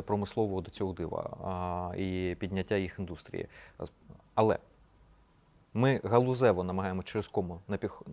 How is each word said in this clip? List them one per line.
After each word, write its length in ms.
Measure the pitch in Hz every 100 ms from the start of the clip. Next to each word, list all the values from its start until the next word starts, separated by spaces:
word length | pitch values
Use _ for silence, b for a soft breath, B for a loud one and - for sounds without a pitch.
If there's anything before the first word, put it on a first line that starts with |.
| -
промислового 560 | 104 98 - 107 92
до 100 | 87
цього 220 | - 95
дива, 440 | 90 80 - - 82
а, 520 | 92 92 90 90 90 90
і 380 | 95 92 90 90
підняття 360 | 95 95 90 101
їх 240 | 90 -
індустрії. 480 | 90 87 - 87 - B B B 85 - - - - -
Але 220 | 110 - - _ - _ - _ _ _ _ _ _
ми 280 | 110 135 127
галузево 600 | 101 117 127 123 123 90
намагаємо 400 | 90 92 95 92
через 240 | - 107 -
кому 320 | 107 87 87 -
напіх-, 340 | 101 104 - -